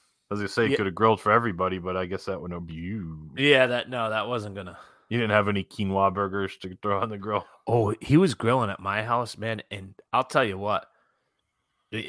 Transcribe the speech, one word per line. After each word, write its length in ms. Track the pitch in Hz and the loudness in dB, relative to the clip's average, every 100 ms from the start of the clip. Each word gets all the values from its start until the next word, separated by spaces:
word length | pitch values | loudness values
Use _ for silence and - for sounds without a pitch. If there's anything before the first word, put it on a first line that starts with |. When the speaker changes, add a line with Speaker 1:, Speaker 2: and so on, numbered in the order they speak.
| _ _ - | _ _ -10
Speaker 1:
As 80 | 104 | -6
you 80 | 101 | -4
say, 180 | - 113 | 0 0
you 40 | |
Speaker 2:
Yeah. 60 | 117 | 2
Speaker 1:
could 80 | 98 | -2
have 100 | 85 | 2
grilled 240 | 110 110 | 4 4
for 120 | 104 | 4
everybody, 460 | 113 117 87 92 92 | 4 4 -2 -2 -2
but 180 | 90 92 | -4 -4
I 80 | 90 | -4
guess 200 | 95 - | -6 -6
that 140 | 92 | -8
wouldn't 260 | 87 87 85 | -8 -10 -10
be 80 | 80 | -10
you. 560 | 90 107 82 80 78 131 | -8 -8 -8 -12 -12 0
Speaker 2:
Yeah, 320 | 143 135 127 | 6 6 6
that, 220 | 120 120 | 0 -4
no, 200 | 127 113 | -4 -2
that 160 | 110 107 | -2 -2
wasn't 280 | 120 104 98 | -4 -4 -10
gonna 220 | 92 - - _ - | -12 -14 -20 _ -4
Speaker 1:
You 80 | 120 | 0
didn't 140 | 110 | 4
have 160 | 104 104 | 4 4
any 140 | 101 92 | 0 -4
quinoa 480 | - 98 98 98 | -4 0 2 2
burgers 420 | 92 98 101 95 - | 2 -2 -2 -4 -6
to 180 | 92 92 | -14 -8
throw 200 | 104 98 | -2 -2
on 80 | 113 | -2
the 80 | 104 | -6
grill? 280 | 104 104 - - - | -4 -4 -4 -12 0
Speaker 2:
Oh, 260 | 117 104 107 | 2 2 -2
he 160 | - 147 | 4 6
was 180 | 185 117 | 6 2
grilling 340 | 113 127 107 | 0 2 0
at 100 | 98 | -4
my 240 | 98 104 | -4 -4
house, 340 | 110 120 117 - | 0 -2 -2 -6
man, 240 | 110 110 - | -6 -6 -8
and 220 | 101 95 - - | -12 -12 -18 -2
I'll 100 | 120 | -2
tell 220 | - 151 117 | 2 2 0
you 120 | 95 | -2
what, 280 | 101 101 - _ _ _ _ _ _ _ _ _ - | -2 -4 -4 _ _ _ _ _ _ _ _ _ -12
i-, 40 | 110 | -8